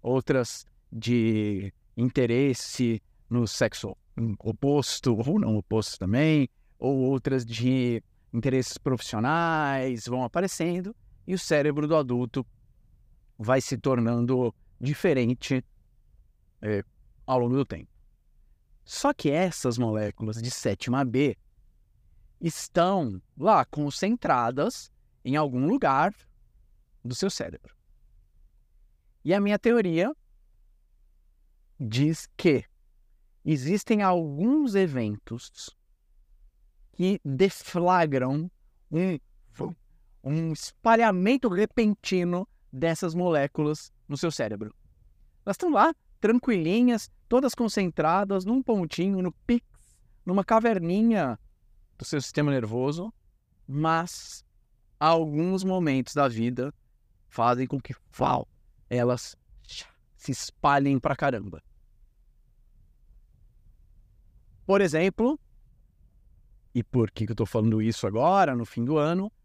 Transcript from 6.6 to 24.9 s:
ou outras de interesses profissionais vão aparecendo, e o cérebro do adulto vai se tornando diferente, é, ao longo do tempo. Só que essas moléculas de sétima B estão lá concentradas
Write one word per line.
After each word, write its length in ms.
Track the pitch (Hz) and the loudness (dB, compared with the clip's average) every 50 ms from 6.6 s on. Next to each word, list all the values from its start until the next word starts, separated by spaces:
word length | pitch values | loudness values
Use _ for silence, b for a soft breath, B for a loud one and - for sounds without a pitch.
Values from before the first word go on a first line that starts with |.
| _ _ _ _ | _ _ _ _
ou 200 | - 127 139 135 | -2 0 0 2
outras 460 | 131 127 139 131 - - 135 131 120 | 2 0 0 0 0 0 -2 -2 -2
de 580 | 113 117 110 117 127 131 131 123 120 117 113 - _ _ _ _ _ - | -4 -6 -2 0 2 2 2 2 0 -2 -2 -6 _ _ _ _ _ -6
interesses 460 | 120 113 135 131 135 127 - - - | -2 0 2 0 0 0 -2 -6 -8
profissionais 1300 | - 143 131 117 - - - 107 110 127 151 165 170 165 165 156 151 143 139 135 131 135 127 113 - | -4 -2 -2 -2 -4 -6 -4 -2 0 0 2 0 0 0 0 0 0 -2 -2 -2 -2 -2 -4 -4 -6
vão 180 | - 120 123 127 | -6 -4 -4 -4
aparecendo, 680 | 120 - 170 185 190 - - 165 165 175 180 180 196 233 _ - - - - - | -4 -2 -2 -2 -2 -2 -2 -2 -2 -2 -2 -4 -8 -12 _ -20 -20 -20 -20 -8
e 80 | - 180 | -6 -6
o 40 | 185 | -6
cérebro 480 | - - 165 147 143 147 139 147 147 | -2 2 2 4 4 2 2 0 0
do 100 | 151 160 | 2 2
adulto 500 | 156 147 127 123 120 123 120 - 139 123 - _ _ _ _ _ _ _ _ - _ _ _ - _ _ _ _ _ | 2 2 2 0 -2 -2 -2 -4 -6 -6 -6 _ _ _ _ _ _ _ _ -20 _ _ _ -20 _ _ _ _ _
vai 220 | 110 107 131 135 | 0 2 2 2
se 160 | - - 139 | 2 -2 -6
tornando 800 | 120 - 139 131 123 117 113 120 120 120 120 131 127 127 117 - _ - - _ - | -4 0 0 2 2 2 2 2 0 0 0 2 2 0 0 -2 _ -20 -20 _ -8
diferente, 840 | - 127 147 - - 196 151 135 123 113 127 120 - - 143 127 - _ _ _ _ _ _ _ _ _ _ _ - _ _ _ _ _ _ _ - | -4 -4 -4 0 2 2 2 4 2 0 0 -2 -2 -2 -2 -2 -2 _ _ _ _ _ _ _ _ _ _ _ -20 _ _ _ _ _ _ _ -6
é, 220 | 107 107 98 101 _ _ _ - - _ _ - | -2 -2 -2 -4 _ _ _ -20 -20 _ _ -6
ao 120 | - 131 127 | -2 0 0
longo 180 | 120 120 123 | 0 2 0
do 80 | 135 139 | 0 -2
tempo. 260 | - - 82 71 - _ _ _ _ _ _ _ _ _ _ _ _ _ _ _ _ _ _ _ | -2 -6 -14 -14 -18 _ _ _ _ _ _ _ _ _ _ _ _ _ _ _ _ _ _ _
Só 280 | - - - - 277 294 | -16 -14 -2 -2 -2 -2
que 180 | _ - 151 | _ 0 0
essas 480 | 139 156 185 185 156 - - 131 120 117 | 2 2 0 0 -2 -2 -4 -2 -2 0
moléculas 640 | 127 113 107 107 107 104 101 _ 113 107 107 113 113 | -2 0 0 -2 -2 -4 -6 _ -8 -8 -6 -6 -6
de 80 | 123 | -8
sétima 540 | - - - 123 98 - - - 120 135 139 | -8 -4 -4 -4 -4 -4 -2 -2 0 0 0
B 320 | 127 110 127 143 143 104 _ _ _ _ _ _ - _ _ _ _ _ _ _ _ _ - - - _ _ | 0 0 0 0 0 0 _ _ _ _ _ _ -20 _ _ _ _ _ _ _ _ _ -20 -20 -20 _ _
estão 800 | - 170 151 - - - _ 180 170 180 196 196 160 120 98 90 - _ _ | -6 -6 -6 -6 -14 -6 _ 2 2 2 2 0 -2 -2 -6 -8 -12 _ _
lá 280 | - 131 196 220 175 127 | -2 2 4 4 4 2
concentradas 1300 | - - - 151 143 139 - - 190 233 247 - 302 151 123 120 117 127 131 147 214 - - - - | 0 -2 -4 -4 -4 -2 -2 -2 -2 -2 -2 0 0 2 2 2 0 0 0 -2 -2 -2 -6 -16 -18